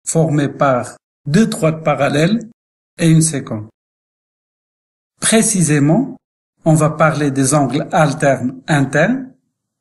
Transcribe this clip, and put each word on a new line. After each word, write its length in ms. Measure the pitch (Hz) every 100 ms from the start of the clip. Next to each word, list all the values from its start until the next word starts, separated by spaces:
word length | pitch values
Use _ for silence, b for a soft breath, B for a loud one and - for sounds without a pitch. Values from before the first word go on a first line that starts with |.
| -
formés 400 | 165 147 147 139
par 480 | - 143 123 110 - _ _ -
deux 200 | 160 220
droites 380 | - 160 156
parallèles 680 | - 147 139 139 165 226 - - _ _ _ -
et 120 | 170
une 120 | 160
séquence. 480 | 160 139 - 110 107 _ _ _ _ _ _ _ _ _ _ _ _ _ _ _
Précisément, 960 | - 220 220 185 147 147 143 190 269 - _ _ _ _
on 100 | 165
va 160 | 156 151
parler 420 | 156 160 143 147
des 220 | 135 135
angles 320 | 151 131 131 -
alternes 680 | 185 147 - 143 127 123 - -
internes. 720 | 147 131 147 180 262 - _ _ _ _ _